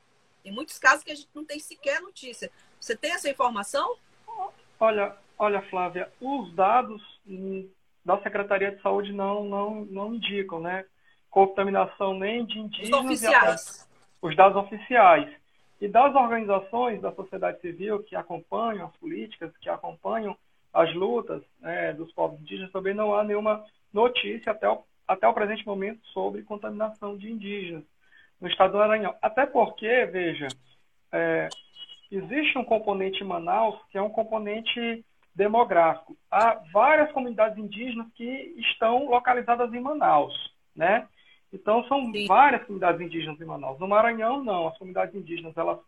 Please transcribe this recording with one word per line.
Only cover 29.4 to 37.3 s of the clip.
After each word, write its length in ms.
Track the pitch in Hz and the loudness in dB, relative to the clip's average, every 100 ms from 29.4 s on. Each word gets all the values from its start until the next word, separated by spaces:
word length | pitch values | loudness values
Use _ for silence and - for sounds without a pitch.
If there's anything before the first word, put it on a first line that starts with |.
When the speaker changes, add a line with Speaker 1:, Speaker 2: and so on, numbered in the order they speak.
| 285 | 2
Speaker 2:
porque, 600 | 254 214 - 220 247 190 | 2 0 -2 0 2 2
veja, 420 | 185 170 143 139 - _ _ _ _ _ | -2 -4 -4 -8 -12 _ _ _ _ _
é, 360 | 165 165 165 160 - - - - - _ | -2 0 0 -2 -8 -20 -20 -20 -20 _
existe 460 | 196 165 285 294 262 | -8 -4 -2 0 0
um 80 | 240 | 0
componente 580 | 220 214 196 190 190 | 0 0 -2 -2 -4
em 40 | 196 | -6
Manaus 520 | 175 165 208 220 196 _ | -4 0 2 0 -2 _
que 80 | 196 | -4
é 20 | |
um 80 | 208 | -2
componente 960 | 220 220 220 208 220 226 240 233 233 - _ _ 175 | -2 -2 -4 -4 -4 -4 -4 -4 -6 -12 _ _ 0
demográfico. 800 | 208 233 247 170 165 156 - - _ | 2 4 4 4 4 2 -8 -20 _
Há 280 | 190 226 - 160 | 4 4 2 0
várias 380 | 202 262 311 294 | 4 6 6 4
comunidades 440 | 269 247 | 0 -2